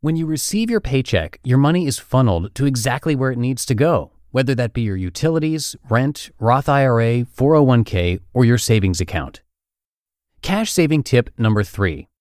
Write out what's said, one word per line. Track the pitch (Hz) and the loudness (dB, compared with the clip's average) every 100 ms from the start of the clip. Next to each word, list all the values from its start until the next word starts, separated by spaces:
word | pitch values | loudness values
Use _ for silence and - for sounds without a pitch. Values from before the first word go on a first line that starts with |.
When | 151 160 | -2 -2
you | 160 | -2
receive | 156 - 202 226 | -4 -4 -4 -2
your | 226 | -2
paycheck, | - 131 127 98 80 - | -2 -2 0 -2 -2 -10
your | 127 127 | 0 2
money | 143 175 160 | 4 2 -2
is | - | -6
funneled | - 127 127 87 92 - | -2 0 2 0 -4 -2
to | 143 | -2
exactly | 127 117 127 165 143 | -2 -4 -4 -2 -2
where | 131 | -2
it | 123 | -2
needs | 120 131 | -4 -4
to | - | -4
go, | 110 151 143 73 _ _ | 0 2 0 -4 _ _
whether | 127 131 | -2 0
that | 131 120 | -2 -2
be | - | -4
your | 113 95 | -4 -4
utilities, | 92 90 156 160 156 156 - - - | -6 -2 -2 0 -2 -4 -8 -12 -2
rent, | 113 135 147 - - | 0 0 -4 -14 -4
Roth | 110 127 135 | 0 0 2
I | 139 | 2
R | 135 117 | 2 2
A, | 113 120 | 2 0
four | 120 - 135 | -4 -2 2
oh | 156 | 4
one | 135 123 | 6 4
K, | 110 92 87 87 - | 2 0 0 -2 -4
or | 123 | 2
your | 120 120 | 2 2
savings | - 110 95 87 | 2 2 2 -2
account. | 87 95 65 - _ _ _ _ _ _ _ _ _ _ | -4 -6 -8 -14 _ _ _ _ _ _ _ _ _ _
Cash | - 190 220 | -4 -2 -2
saving | - 160 151 | 0 2 2
tip | - 123 - - | 2 0 0 -2
number | 110 104 | 0 0
three. | 98 - 98 73 - _ | -2 -2 -4 -4 -14 _